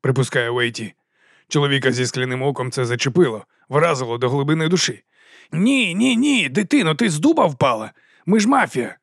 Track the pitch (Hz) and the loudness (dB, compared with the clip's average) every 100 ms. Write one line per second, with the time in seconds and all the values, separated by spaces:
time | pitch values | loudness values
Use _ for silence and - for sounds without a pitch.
0 | 131 127 127 131 120 123 120 117 107 _ | 0 0 0 -2 -2 -2 -2 -4 -12 _
1 | _ _ _ _ _ 151 143 139 131 120 | _ _ _ _ _ 0 2 2 0 0
2 | 123 127 127 127 135 131 127 - 120 120 | -4 -4 -4 -2 -4 -4 -6 -4 -4 -2
3 | 135 131 160 110 - _ _ 139 170 139 | 0 2 2 0 -14 _ _ 0 0 0
4 | 123 120 123 139 139 160 160 180 - 120 | -4 -2 0 0 0 0 0 0 -2 -6
5 | _ _ _ - - 156 214 269 208 175 | _ _ _ -20 -10 -2 0 2 0 0
6 | 254 233 294 262 143 139 202 294 170 156 | 0 2 2 2 0 -2 0 2 2 0
7 | 226 151 233 320 196 135 139 113 107 _ | 0 2 2 4 2 2 0 0 -6 _
8 | _ _ - 214 208 277 190 190 113 - | _ _ 0 2 4 2 0 -2 -6 -10